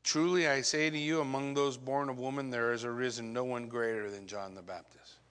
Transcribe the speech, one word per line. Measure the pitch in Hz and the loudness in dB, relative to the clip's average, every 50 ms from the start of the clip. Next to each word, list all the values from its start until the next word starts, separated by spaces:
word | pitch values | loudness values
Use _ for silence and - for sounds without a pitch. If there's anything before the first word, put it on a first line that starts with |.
"Truly | - - - 151 160 175 180 180 165 151 | 0 0 2 4 4 4 4 4 4 4
I | 139 139 | 4 4
say | 123 - - 151 156 156 | 2 2 2 4 2 2
to | 156 151 | 2 0
you, | 147 151 165 160 | 0 2 2 2
among | 147 131 135 135 139 139 139 | 2 2 0 0 -2 0 2
those | 139 143 139 127 | 2 2 2 2
born | 123 131 131 135 139 143 139 | -2 -4 -2 0 0 0 0
of | 127 123 | -2 -2
woman, | 127 131 135 139 135 131 | -4 -2 -2 -2 -2 -2
there | 123 117 117 117 | 0 2 2 2
has | 120 113 117 | 2 0 -2
arisen | 120 120 123 127 127 117 120 117 113 | -4 -2 0 -2 -2 -2 -4 -6 -4
no | 117 123 127 | -2 -2 -2
one | 127 123 120 120 117 | -2 -2 -4 -4 -4
greater | 120 120 117 113 113 110 104 101 | -2 0 0 0 0 -2 -4 -6
than | 101 101 98 | -8 -10 -10
John | 95 101 101 98 95 95 | -8 -8 -8 -8 -8 -10
the | 95 | -14
Baptist." | 87 92 92 87 - - - - - - - - _ _ | -12 -12 -12 -12 -12 -16 -20 -20 -20 -20 -20 -20 _ _